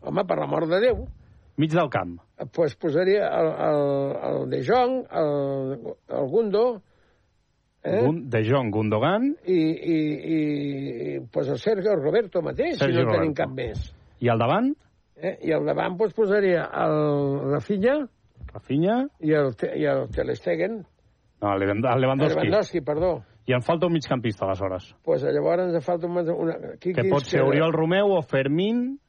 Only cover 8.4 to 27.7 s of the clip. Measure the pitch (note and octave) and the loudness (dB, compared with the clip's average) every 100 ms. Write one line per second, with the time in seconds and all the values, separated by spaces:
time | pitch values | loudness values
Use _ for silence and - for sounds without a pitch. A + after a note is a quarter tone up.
8.4 | A2 C#3 A#2+ G#2 A2 G#2+ C3+ G3 C4 D4+ | 2 2 2 0 2 2 2 2 0 -2
9.4 | F3 F#3 D#3+ E3 - D#3+ D3+ D3+ - D#3+ | 0 2 2 0 0 0 0 -2 -2 0
10.4 | D3+ D3 C#3+ C#3 C#3 A#2+ D3 C#3 B2+ - | 0 -2 -4 -4 -6 -6 -6 -6 -6 -4
11.4 | C3+ C3+ G3+ G#3+ F#3+ G3 C#3 F#3+ G#3 F#3 | -2 -2 0 0 2 0 2 0 0 -2
12.4 | D3+ C3 D4+ C4 - - E3+ - D#3+ D3+ | -4 -2 -2 0 2 2 2 2 0 -2
13.4 | C#3+ C3 B2 G#2+ - - - _ A#2+ A#2 | -4 -4 -6 -6 -10 -12 -20 _ 0 2
14.4 | A#2 F3 B3+ D4 _ _ _ _ E3 - | 2 2 0 -2 _ _ _ _ -8 -6
15.4 | D#3 D#3 D3 D3 E3+ F3+ G#3+ E3 G#3+ G#3 | -2 0 0 -2 -2 -2 -2 0 2 4
16.4 | G3 F3 D3 - E3 D3+ D3+ C#3+ C#3+ C#3 | 4 2 0 -2 0 2 2 2 0 -2
17.4 | C3+ C#3+ - G3+ G#3+ D4 C4+ _ _ _ | -2 -2 -2 0 2 2 -2 _ _ _
18.4 | - - - C3+ F3 A#3 C#4 _ D#3 D3+ | -16 -16 -2 0 2 2 -2 _ 2 2
19.4 | C#3 A2+ - - D3 C#3 B2+ C3+ C3 B2 | 2 0 -4 -2 0 0 -2 -4 -4 -4
20.4 | - E3 F3+ A3+ E3+ _ _ _ _ _ | -2 -2 -2 -4 -12 _ _ _ _ _
21.4 | G#2 G2 G2 G2+ B2+ B2 C3 C3+ C3 D#3 | -2 0 0 0 0 2 2 2 2 2
22.4 | C#3+ G3 G3 F3 D3 D3 F3+ D3+ G#2+ _ | 2 2 0 -4 -4 -2 -2 -2 -8 _
23.4 | - B2+ A#2+ E3 F3 E3 - C3+ A2+ G2+ | -2 -2 0 0 2 0 0 -2 -2 -2
24.4 | F#2+ F#2+ G2 F#2 - - - D3+ C#3 C#3+ | -4 -2 -2 -4 -10 -14 -2 0 2 0
25.4 | D3 E3+ F#3 E3+ C#3+ F3 F3 F3 E3 E3+ | 0 0 0 -2 -2 -4 -2 -2 -2 -2
26.4 | E3 D#3+ - - F3 F3+ B2 C#3+ C#3 C#3+ | -2 -4 -10 -8 -4 0 2 2 2 2
27.4 | C3+ C#3 D#3+ | 4 4 2